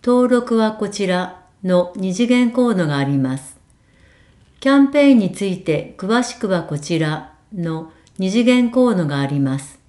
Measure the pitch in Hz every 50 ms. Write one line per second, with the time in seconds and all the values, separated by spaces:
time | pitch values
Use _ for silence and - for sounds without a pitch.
0 | - 247 247 247 247 240 247 240 240 247 233 226 220 214 214 220 214 196 202 -
1 | 202 180 180 180 180 180 - - _ _ _ _ - 185 185 180 175 - - 214
2 | 185 190 180 185 240 233 247 247 247 233 240 247 247 240 226 185 170 151 147 139
3 | 139 135 143 139 131 131 131 139 - - - _ _ _ _ _ _ _ _ _
4 | _ _ _ _ _ _ _ _ _ _ _ _ - 269 277 277 277 269 277 294
5 | 285 277 269 233 196 180 185 - 202 196 185 185 - - 156 147 - - - -
6 | 190 190 220 240 247 - - - - 202 185 175 160 - 151 147 - - 170 156
7 | 156 156 156 - - - _ _ _ _ - 185 170 165 160 160 170 330 - _
8 | _ _ _ - 190 190 190 233 240 240 247 247 247 233 240 254 254 240 220 185
9 | 170 147 147 139 139 135 147 143 139 131 135 139 - - - _ _